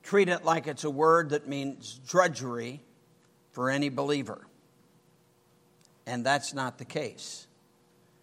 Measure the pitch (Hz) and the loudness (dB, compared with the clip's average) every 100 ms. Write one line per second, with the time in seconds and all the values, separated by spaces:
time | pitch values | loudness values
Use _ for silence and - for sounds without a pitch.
0 | - 202 185 175 160 165 147 135 151 135 | 2 4 4 2 2 0 -2 -6 -6 4
1 | 156 165 156 147 135 139 139 131 - 127 | 6 6 4 -2 -2 -6 -6 -8 -16 -18
2 | - 180 175 135 131 120 120 143 - _ | 0 4 4 0 -8 -8 -8 -12 -20 _
3 | _ _ _ _ _ - 127 139 143 127 | _ _ _ _ _ -4 0 0 0 -2
4 | 139 147 127 104 - _ _ _ _ _ | -2 -2 -4 -12 -16 _ _ _ _ _
5 | _ _ _ _ _ _ _ _ _ _ | _ _ _ _ _ _ _ _ _ _
6 | - 123 120 143 139 139 127 - 120 156 | -10 -4 0 0 0 -6 -8 -8 -10 -8
7 | 127 - - - - _ _ _ _ _ | -8 -10 -16 -16 -20 _ _ _ _ _
8 | _ _ | _ _